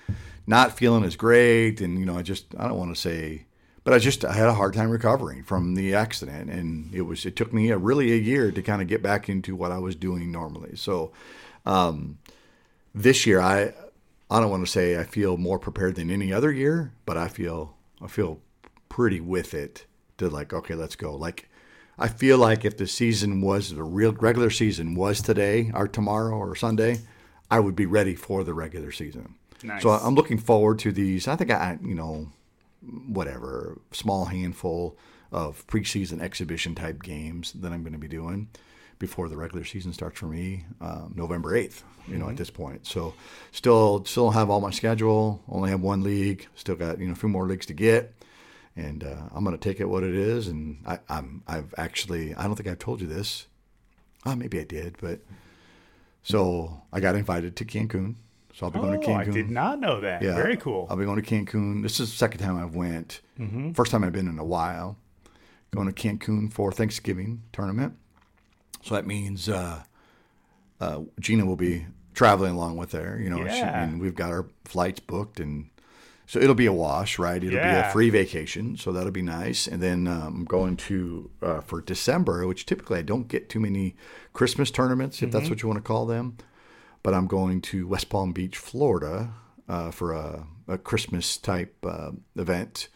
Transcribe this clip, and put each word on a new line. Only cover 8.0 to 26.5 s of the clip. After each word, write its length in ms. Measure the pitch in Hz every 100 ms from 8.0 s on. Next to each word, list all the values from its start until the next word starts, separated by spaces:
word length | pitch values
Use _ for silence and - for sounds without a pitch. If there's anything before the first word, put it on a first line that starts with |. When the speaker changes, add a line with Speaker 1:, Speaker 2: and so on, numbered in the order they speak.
| 127
Speaker 1:
a 40 | 117
year 340 | 107 139 113
to 100 | 95
kinda 220 | 92 104
get 180 | 92 107
back 260 | 101 104 -
into 280 | 95 92 92
what 160 | 87
I 60 | 90
was 180 | 92 82
doing 340 | 92 87 85
normally. 460 | 82 78 78 80 -
So, 360 | - 90 80 - - - - - -
um, 520 | 95 87 76 71 76 - - _ _ _ _ _
this 320 | 104 123 131 117
year, 140 | 92
I, 320 | 92 98 104 - - - _ _ -
I 100 | 107
don't 100 | 110
wanna 160 | 95 90
say 320 | 98 90 85
I 60 |
feel 320 | 85 - 98 87
more 200 | 87 92
prepared 360 | - - 95 92
than 140 | 85
any 220 | 98 95
other 200 | 95 147
year, 400 | 135 139 165 139 - -
but 100 | 82
I 120 | 87
feel, 480 | - 87 82 78 - _ -
I 40 | 92
feel 320 | - 92 80 _ _ - _ -
pretty 320 | - 120 92
with 340 | 85 90 82
it 320 | 78 71 - - _ _ -
to, 100 | 92
like, 240 | 73 73
"Okay, 220 | 82 -
let's 200 | 82 80 -
go." 180 | 78 71
Like, 320 | 82 - - _ - - - -
I 80 | 113
feel 300 | 113 135 131
like 260 | 113 110
if 120 | 107 -
the 100 | 92
season 540 | - 120 107 104 95
was, 300 | 95 98 101
the 80 | 78
real 300 | 80 92 110
regular 380 | 110 113 120 117
season 440 | - 110 85 82
was 260 | 87 98 101
today 500 | - 104 101 110 113
or 120 | 110 101
tomorrow 480 | - 104 107 113 110
or 180 | 95